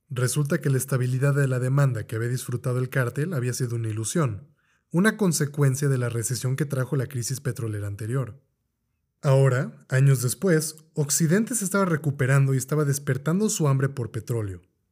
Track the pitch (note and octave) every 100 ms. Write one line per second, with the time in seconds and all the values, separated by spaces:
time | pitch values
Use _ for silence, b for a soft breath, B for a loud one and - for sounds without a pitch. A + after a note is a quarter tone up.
0 | - B2 B2 D3 D3 F3 D3 C3 - C3
1 | B2 B2+ C#3 C#3 C3+ B2+ B2+ C#3 C#3 A2
2 | G2+ A2+ A#2+ B2 - B2 B2+ B2 B2+ C#3
3 | A#2+ C#3 E3 C3+ B2 A#2+ B2 A#2 A2 G#2+
4 | A2 F3 C3+ G2 - _ _ _ _ E3
5 | G#3+ A3 F#3+ D3+ C#3+ D3 C#3 C3 C#3+ C3
6 | A#2+ A#2 G#2+ A#2+ B2+ C3+ D3 C3 B2 C#3+
7 | D3 B2 - B2 B2+ A2+ A2 G#2 G2+ G2+
8 | G#2+ C3+ A2 - _ _ _ _ _ _
9 | _ _ C#3+ C3+ C3+ B2 G3 - - C3
10 | C#3 B2+ A#2+ - F#3+ D#3 D#3 - _ -
11 | C#3+ - D#3+ F#3+ A3+ A3+ F#3+ G3+ F#3+ D#3
12 | C#3+ C#3 B2+ C#3 C3+ C3 B2+ D3+ C#3+ C#3+
13 | - C#3 D3 F#3 G#3+ G#3+ D3 C3+ C3+ C#3
14 | A2+ A2+ - A#2 G2+ F2+ _ _ _